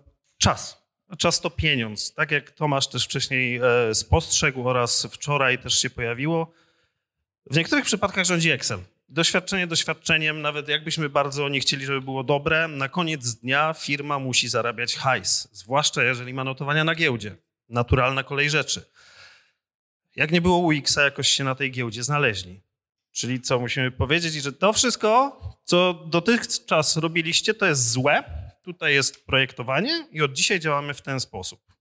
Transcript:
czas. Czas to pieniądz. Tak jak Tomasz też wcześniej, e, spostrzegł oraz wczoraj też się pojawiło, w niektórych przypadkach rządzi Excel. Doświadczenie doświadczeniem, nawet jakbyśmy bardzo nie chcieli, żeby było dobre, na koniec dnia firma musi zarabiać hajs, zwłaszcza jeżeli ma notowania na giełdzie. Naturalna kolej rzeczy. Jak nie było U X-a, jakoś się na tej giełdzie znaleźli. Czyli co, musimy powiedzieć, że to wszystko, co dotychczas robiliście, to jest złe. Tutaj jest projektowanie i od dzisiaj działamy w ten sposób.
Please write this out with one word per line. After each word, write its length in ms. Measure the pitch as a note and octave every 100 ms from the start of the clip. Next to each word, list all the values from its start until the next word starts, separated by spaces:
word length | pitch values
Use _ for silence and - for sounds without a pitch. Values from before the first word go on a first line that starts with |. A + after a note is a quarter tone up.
| _ _ _ -
czas. 480 | G3 - - - _ _ _ F3+
Czas 240 | F3 -
to 80 | -
pieniądz. 640 | - D#3+ C3+ A2 G#2 -
Tak 180 | - D#3
jak 200 | D3 -
Tomasz 360 | - D3+ C3+ -
też 180 | B2+ -
wcześniej, 540 | C3+ - C3 B2 A#2+ B2 A#2+ A2+
e, 60 | G#2+
spostrzegł 760 | - D#3+ D#3 - D#3 C3 B2
oraz 380 | B2 A#2 - A2+
wczoraj 480 | - C#3+ C#3+ C3 B2+
też 200 | C3 -
się 100 | B2+
pojawiło, 600 | - A#2 A#2+ D3+ E3 E3 _ _ _ _ _ _ _ _ _ -
w 40 | C#3+
niektórych 300 | E3 D4 -
przypadkach 400 | G3 G3+ G3 F3+
rządzi 260 | E3+ D#3+
Excel. 280 | C3 - G2 F#2 _ _
Doświadczenie 580 | C3+ E3 F#3+ F#3 F#3+ F3
doświadczeniem, 760 | D#3+ - D#3+ - D#3+ D#3 D#3
nawet 260 | D3 D3 D3
jakbyśmy 420 | D3+ D#3 D#3+ D3
bardzo 400 | C#3+ C#3+ C#3+ C#3+
nie 100 | C#3
chcieli, 260 | - C#3 C3+
żeby 160 | C3+
było 220 | C3 C3+
dobre, 440 | B2+ C#3+ D3+ D#3+ E3
na 220 | C#3 C3+
koniec 440 | F3+ E3 D#3 A#2+
dnia 400 | A2 B2 C#3 D#3
firma 460 | D#3+ - C#3+ D3 C#3
musi 280 | C3 A#2 A#2+
zarabiać 480 | A#2 A#2+ A#2 A#2+ -
hajs, 520 | C3+ A#2+ F#2 - -
zwłaszcza 520 | - - C#3 D3 D3
jeżeli 300 | B2 B2 B2
ma 100 | C3+
notowania 400 | C3+ C3 C#3 D#3
na 120 | D#3+ D#3+
giełdzie. 400 | D#3+ A#2 G#2 F#2+ _ _ _
Naturalna 540 | A#2+ A#2 B2+ B2+ C3+
kolej 260 | C3 C#3+ C#3+
rzeczy. 360 | D3 - F2+ - _ - - - - _ _ _ _ _ _ _ A#2+
Jak 160 | D#3
nie 100 | F3
było 160 | F3+ F3
U 140 | E3+
X-a, 300 | D3+ - D3+
jakoś 260 | C#3 D3 C3
się 160 | -
na 120 | C#3 C3
tej 160 | C3+
giełdzie 320 | B2+ A#2 A2
znaleźli. 580 | B2 D3 C3 F#2 F2+ G2 _ _ _ _ _
Czyli 300 | - A#2 B2+
co, 180 | - B2+
musimy 320 | B2 C#3 B2+
powiedzieć, 420 | C3 C3 E3+ E3
że 200 | D#3 C#3
to 200 | - F#3+
wszystko, 640 | G#3+ B3+ - G#3+ A#3 C#4 C4+ - -
co 300 | - F3 F3+
dotychczas 1040 | E3+ D#3+ E3+ G3 A#3 - - - F3+ - D#3+
robiliście, 560 | E3 E3 D#3+ D#3+ -
to 120 | A3 F#3+
jest 240 | C#3 A#2
złe. 320 | B2 C3+ G3+ - - - -
Tutaj 300 | F3+ F3 D#3
jest 320 | C#3 C3 - -
projektowanie 840 | C3+ C3 - B2 C#3 B3 E4+ C#4+
i 100 | D#3
od 120 | C#3+
dzisiaj 260 | C3 - F#3
działamy 340 | D#3 C#3+ C#3+
w 80 | C#3
ten 180 | C#3+ C3
sposób. 420 | - G#2 F2+ - _ _